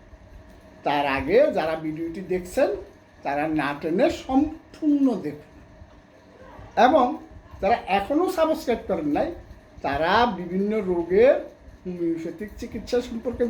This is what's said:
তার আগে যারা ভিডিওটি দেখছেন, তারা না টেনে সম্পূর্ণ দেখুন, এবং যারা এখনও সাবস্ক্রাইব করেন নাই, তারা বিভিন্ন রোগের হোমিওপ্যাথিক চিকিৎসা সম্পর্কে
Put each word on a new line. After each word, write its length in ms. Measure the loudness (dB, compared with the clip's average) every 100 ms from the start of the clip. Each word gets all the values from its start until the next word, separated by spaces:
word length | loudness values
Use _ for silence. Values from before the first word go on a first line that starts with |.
| -20 -20 -20 -20 -20 -20 -20 -8 -2
তার 200 | 0 0 0
আগে 200 | 4 4 6 2
যারা 180 | -2 -2 -4
ভিডিওটি 360 | -6 -8 -8 -4
দেখছেন, 360 | -4 -4 0 0 -2 -10 -20 -20 -12
তারা 220 | -6 -2 0 0
না 100 | -2 -2
টেনে 280 | -2 2 2 0 -2
সম্পূর্ণ 840 | 0 0 -4 -18 -4 0 4 2 0 -4
দেখুন, 280 | -10 -16 -20 -20 -20 -20 -20 -20 -20 -20 -20 -20 -20 -4 4 6
এবং 200 | 6 2 -2 -12 -20 -20 -4
যারা 160 | 0 0 0 -2
এখনও 300 | 0 0 0 2
সাবস্ক্রাইব 440 | 0 0 -2 -2 -2
করেন 200 | -4 0 0
নাই, 120 | -2 -6 -14 -20 -20 -8 -4
তারা 280 | 0 2 4 2 0
বিভিন্ন 340 | -4 -2 -2 -2 -2
রোগের 440 | -2 2 6 6 6 0 -16 -20 -16
হোমিওপ্যাথিক 680 | -10 -4 -4 -4 -6 -10 -12 -12
চিকিৎসা 380 | -10 -10 -2 -2 -2
সম্পর্কে 380 | -6 -6 -2